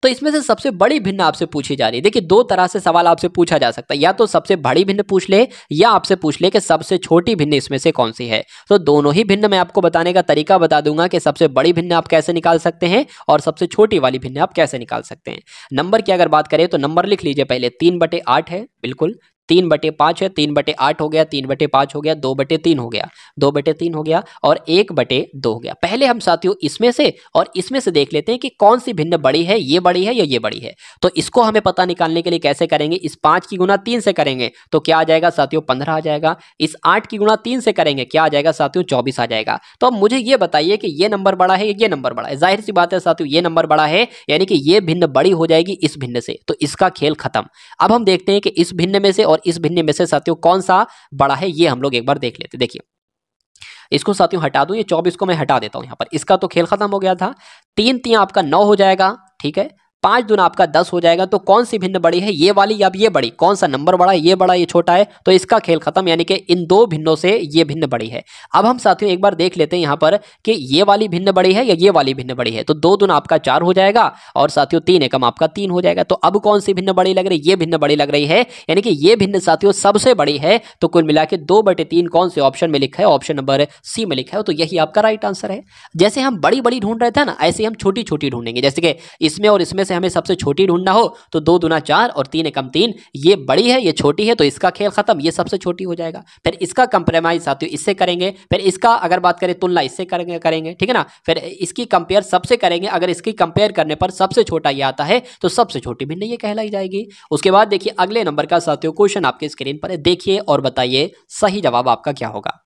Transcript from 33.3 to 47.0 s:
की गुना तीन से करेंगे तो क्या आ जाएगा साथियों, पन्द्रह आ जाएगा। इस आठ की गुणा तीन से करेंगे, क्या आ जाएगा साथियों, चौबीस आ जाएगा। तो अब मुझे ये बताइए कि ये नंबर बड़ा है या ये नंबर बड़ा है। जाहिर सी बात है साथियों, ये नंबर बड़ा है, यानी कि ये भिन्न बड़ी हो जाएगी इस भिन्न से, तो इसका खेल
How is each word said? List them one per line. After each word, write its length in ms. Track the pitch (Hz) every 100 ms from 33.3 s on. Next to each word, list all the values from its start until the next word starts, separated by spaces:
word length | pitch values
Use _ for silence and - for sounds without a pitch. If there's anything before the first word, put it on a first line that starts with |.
| 170 -
की 100 | 190
गुना 200 | 185 196
तीन 220 | 196 233
से 120 | 208
करेंगे 380 | 175 147 127 120 _ _
तो 80 | 160
क्या 180 | 151 160
आ 60 |
जाएगा 260 | 160 160 170
साथियों, 320 | 160 139 160
पन्द्रह 300 | 156 127 143
आ 80 | 156
जाएगा। 360 | 156 151 156 165 _ _
इस 160 | 156 - 160
आठ 200 | 190 220
की 120 | 220
गुणा 180 | 208 214
तीन 220 | 226 254
से 120 | 226
करेंगे, 320 | 202 156 139
क्या 200 | 123 156
आ 40 | 160
जाएगा 240 | 147 147
साथियों, 320 | 151 143 180
चौबीस 360 | 180 131 127 127
आ 60 | 117
जाएगा। 320 | 113 107 110 _ _
तो 60 | 247
अब 60 |
मुझे 260 | 233 202 262
ये 180 | 233 262
बताइए 400 | 175 165 160 208
कि 120 | 208
ये 160 | 147 196
नंबर 260 | 208 190
बड़ा 200 | 190 185
है 120 | 190 214
या 80 | 202
ये 100 | 226
नंबर 240 | 156 127
बड़ा 160 | 120 117
है। 80 | 139
जाहिर 240 | 170 202
सी 120 | 214
बात 200 | 190 170
है 80 | 185
साथियों, 280 | 170 165 156
ये 120 | 151
नंबर 260 | 175 165 160
बड़ा 200 | 151 151
है, 200 | 151 143 - -
यानी 160 | 147 196
कि 80 | 185
ये 160 | 139 196
भिन्न 260 | 180 170 165
बड़ी 220 | 131 165
हो 160 | 180 160
जाएगी 260 | 160 175
इस 240 | 185 160 -
भिन्न 220 | 131 120
से, 180 | - 117 -
तो 60 | 147
इसका 260 | 143 - 185
खेल 240 | 180